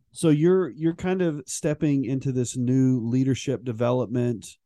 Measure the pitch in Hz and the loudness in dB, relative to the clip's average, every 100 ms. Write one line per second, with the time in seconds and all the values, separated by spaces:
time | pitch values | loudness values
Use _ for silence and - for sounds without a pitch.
0 | _ - 170 147 165 185 170 156 165 165 | _ 0 2 4 4 4 0 -2 -4 -2
1 | 185 185 175 147 - - - 151 156 139 | -2 0 -2 -4 -8 -6 -4 0 0 0
2 | 120 135 135 127 123 131 123 131 131 127 | 0 -4 -2 -2 -2 -2 0 4 4 2
3 | 113 127 131 123 - 120 123 113 120 127 | 0 0 0 0 -2 -4 -6 -2 0 0
4 | 107 123 120 110 - - | -2 -2 -2 -2 -8 -20